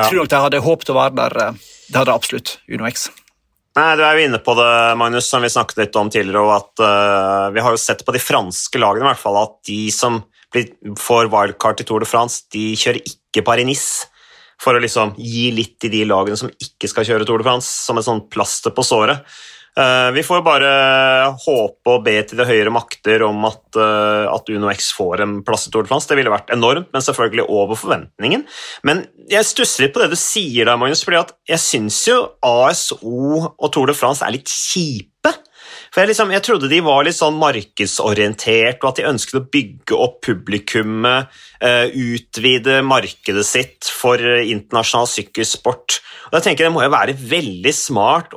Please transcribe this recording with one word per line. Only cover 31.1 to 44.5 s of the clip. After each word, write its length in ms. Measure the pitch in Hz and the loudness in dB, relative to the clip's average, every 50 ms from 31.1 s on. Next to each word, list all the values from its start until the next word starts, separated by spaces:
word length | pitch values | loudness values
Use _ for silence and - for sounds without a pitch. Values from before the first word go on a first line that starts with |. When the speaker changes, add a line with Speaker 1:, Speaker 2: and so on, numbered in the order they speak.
| 175 165 | 0 0
Speaker 1:
at 120 | 170 - - _ _ - | 0 -2 -8 _ _ -4
jeg 100 | 165 - | -4 -2
synes 460 | - - - 117 104 104 - - - 226 | -2 -2 -2 -2 -2 -2 -4 -2 0 2
jo 220 | 247 247 - - - - | 2 2 2 -2 -6 -2
A 240 | - 123 117 120 127 147 | 0 2 4 4 4 4
S 220 | 175 - - - - - | 2 0 -4 -6 -8 -8
O 540 | - 113 120 123 135 143 156 165 165 - - | -8 -8 -6 -4 -2 0 0 0 -2 -4 -6
og 160 | - 147 147 | -4 -4 -2
Tour 140 | - 151 131 | 0 2 2
de 80 | 131 147 | 2 0
France 260 | - 127 127 147 - | 2 2 0 0 0
er 100 | - 101 | -2 -4
litt 140 | 110 135 - | -4 -6 -8
kjipe. 600 | - - - - - - 190 165 147 123 101 - _ _ _ - 311 339 - _ _ _ _ - - - - - - | -8 -6 -6 -4 -2 -2 -2 -2 -4 -6 -8 -10 _ _ _ -2 -2 -2 -2 _ _ _ _ -20 -20 -20 -20 -18 -4
For 80 | - 180 196 | 0 0 2
jeg 40 | 208 | 2
liksom, 200 | 214 220 214 190 | 2 2 2 0
jeg 100 | 190 196 | 0 -2
trodde 260 | - 240 220 - 135 135 | 2 2 0 0 2 2
de 120 | 156 175 | 0 2
var 240 | 170 151 135 139 147 | 4 4 4 4 4
litt 100 | 165 170 | 2 0
sånn 240 | - 160 156 156 156 - 143 135 107 95 _ - - 104 95 - | 0 0 0 2 2 0 0 0 -2 -8 _ -6 -6 -6 -4 -4
markedsorientert, 880 | - - 110 104 104 104 104 107 - - 117 113 113 113 120 123 - | -2 0 0 2 2 0 0 -2 -4 -2 0 2 2 2 2 0 0
og 60 | - 131 | -2 -2
at 60 | 127 - | -2 0
de 60 | - 147 | -2 -2
ønsket 300 | 135 113 - - - 135 | -2 -2 -4 -4 -4 -6
å 60 | 131 - | -4 -2
bygge 460 | - 143 117 98 95 - - - 110 - | -2 -2 -2 -2 -12 -14 -4 -2 0 0
opp 220 | 127 120 - - | 0 0 -2 -6
publikummet, 1040 | - 131 110 90 - 95 104 101 - - - 110 107 107 110 110 117 123 127 131 135 - _ - - - - - | -4 -4 -4 -4 -4 -6 -6 -6 -6 -2 -2 -2 -2 -2 -4 -2 0 0 0 0 -2 -6 _ -20 -20 -20 -10 -2
eh, 260 | 117 123 123 120 120 120 | 0 2 2 2 2 0
utvide 920 | - 131 123 120 117 113 - _ - 117 113 127 127 156 117 135 135 135 135 | -2 -4 -4 -4 -4 -6 -8 _ -10 -8 -4 -2 -2 0 2 2 2 2 2
markedet 580 | 135 135 123 98 98 - _ - - 98 101 104 | 2 2 0 0 -2 -12 _ -6 -4 -2 -2 -2
sitt 400 | - - - 139 - _ - - | -2 -2 -2 -4 -4 _ -12 -10
for, 300 | - - - - 123 123 | -8 -8 -2 0 2 2
eh, 300 | 120 120 120 120 120 113 | 2 2 2 0 0 0
internasjonal 600 | 110 | -2